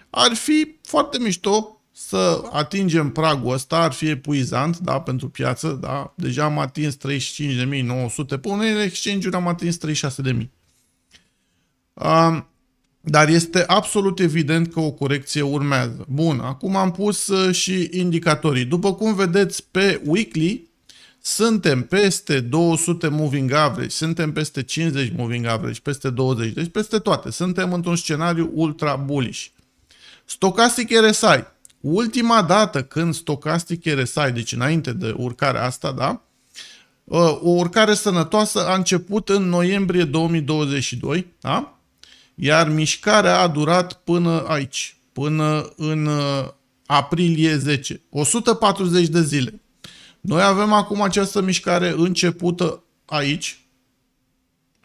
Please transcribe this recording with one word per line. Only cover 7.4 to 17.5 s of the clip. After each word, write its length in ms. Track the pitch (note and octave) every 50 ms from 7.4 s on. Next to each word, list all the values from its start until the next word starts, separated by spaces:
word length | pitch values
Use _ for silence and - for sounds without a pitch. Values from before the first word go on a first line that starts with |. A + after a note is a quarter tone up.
| D3 C#3+ C3+
de 80 | B2 B2+
mii 180 | C3 C#3+ C#3
nouă 280 | B2+ A#2+ B2 B2+ B2+ A#2
sute, 280 | - - D3+ - C#3 C3+
pe 120 | - A3
unele 340 | G3+ G3+ A3 A3 G#3+ G#3 G#3
exchange-uri 520 | G3 - - - G3 G3+ G3 F3+ F#3 F3
am 120 | F3+ F3+ F3+
atins 300 | F3 E3+ - E3+ E3+ E3+
treizeci 260 | - D#3 D3+ D3 -
și 60 | C#3+
șase 120 | C3 -
de 100 | C3+ C3
mii. 200 | B2+ B2 A#2 C3 _ _ _ _ _ _ _ _ _ _ _ _ _ _ _ _ _ _ _ _ _ _ _ _ _ _ _ _ _
Um, 520 | - - D3+ D#3+ D#3+ E3 E3 E3 D3+ - _ _ _ _ _ _ _ _ _ _ _ -
dar 240 | D#3+ D3+ D3+ D3+ D3+
este 360 | D#3+ E3+ E3 E3 - F#3 E3+ -
absolut 520 | F3+ G#3 G#3 - - G#3 G3 G3 F#3+ F#3+
evident 540 | F#3+ E3 D3 E3+ D#3 C3+ E3 E3 E3+ E3 E3
că 60 | E3
o 120 | D#3+ D3+
corecție 500 | C3+ - C#3+ C3+ C#3+ C#3+ - - - D3+
urmează. 640 | C#3+ C#3 C#3 D3 C#3 C#3+ C#3 B2+ B2 A#2+ A#2 - - -
Bun, 320 | C3 C#3+ D#3+ E3 D3 B2
acum 360 | A#2 B2 C3+ C3+ - F#3+ F#3+
am 160 | F#3+ F#3+ F#3+
pus, 360 | F3 F3+ G3 G#3 G3+ - - -
uh, 280 | G3+ F#3+ F#3+ F#3